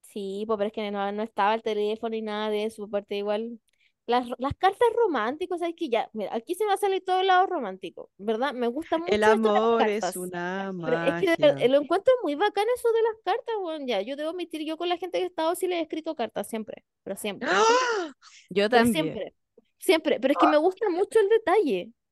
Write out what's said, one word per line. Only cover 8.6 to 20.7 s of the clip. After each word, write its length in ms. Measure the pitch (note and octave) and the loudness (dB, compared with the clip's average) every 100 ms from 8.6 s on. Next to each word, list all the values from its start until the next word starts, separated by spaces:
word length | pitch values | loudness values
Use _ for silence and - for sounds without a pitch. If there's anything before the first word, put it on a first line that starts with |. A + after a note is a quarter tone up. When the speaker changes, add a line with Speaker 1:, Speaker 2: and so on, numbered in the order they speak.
| A#3+ | -4
Speaker 1:
gusta 320 | A#3+ E4 - E4+ | -4 -4 -4 0
Speaker 2:
El 160 | G#3 | 2
Speaker 1:
mucho 80 | G#3+ | 4
esto 160 | A3 A3 | 6 4
de 120 | G#3 | 4
las 100 | A3 | 4
Speaker 2:
amor 180 | A#3 A3 | 4 2
es 280 | G#3 F#3 F#3 | 0 -2 -4
Speaker 1:
cartas, 0 | |
Speaker 2:
una 560 | F3+ F3+ F3 F#3+ G3 F#3 | -8 -6 -6 -6 -6 -6
Speaker 1:
pero 140 | E3 E3 | -2 0
es 120 | A#3+ - | 0 0
que 140 | F4+ | 0
de 60 | E4 | 4
ver-, 160 | D4+ C#4 | 4 4
Speaker 2:
magia. 140 | B3 | 2
Speaker 1:
lo 80 | C4+ | 2
encuentro 320 | C#4+ F4 G4 B4+ | 2 0 2 2
muy 120 | F#4+ | 2
bacán 320 | C#4+ G#4 G4+ G#4 B4 | 0 0 0 -2 0
eso 120 | A#4+ | 0
de 100 | A4+ | 2
las 120 | A4+ A4 | 0 -2
cartas, 300 | - G#4+ - A4 | -2 -4 -2 -6
weón, 260 | F4+ D#4+ C4+ | -4 -6 -4
ya, 160 | G#3+ | -2
yo 140 | G3+ C#4 | -2 -6
debo 140 | D4+ | -6
admitir, 340 | F4+ E4+ D#4 D4+ | -6 -8 -8 -6
yo 100 | D#4+ | -4
con 120 | F4 | -4
la 80 | F4 | -4
gente 200 | F4+ F4+ | -4 -4
que 60 | |
he 40 | F4+ | -4
estado 260 | F4 D#4+ | -2 -2
sí 120 | F4+ F#4 | 0 -2
le 100 | F4+ | -2
he 40 | |
escrito 320 | D#4+ E4 D#4 | -4 -6 -8
cartas 340 | D#4 A3 - G3+ | -6 -6 -6 -8
siempre, 360 | A3 G#3+ - _ _ | -8 -8 -14 _ _
pero 120 | - G3 | -12 -8
siempre, 460 | G#3+ G3 C4 F#4 | -8 -6 -2 2
siempre. 220 | A4 B4 B4+ A4 | 4 4 2 -2
Speaker 2:
¡Ah! 160 | E4 C4 - - _ | -4 -10 -20 -20 _
Speaker 3:
Yo 180 | F#3 G#3 | 0 4
Speaker 1:
Pero 180 | A#3+ A#3 | 6 4
Speaker 3:
también. 0 | |
Speaker 1:
siempre, 480 | G#3+ F3 G#3 F3+ _ _ _ _ _ | 2 -2 -4 -10 _ _ _ _ _
siempre, 420 | - E4+ D#4+ A3+ | 2 2 4 0
pero 120 | B3+ | 2
es 60 | - | 4
que 100 | - | 6
me 100 | D4+ | 6
gusta 300 | D#4+ | 2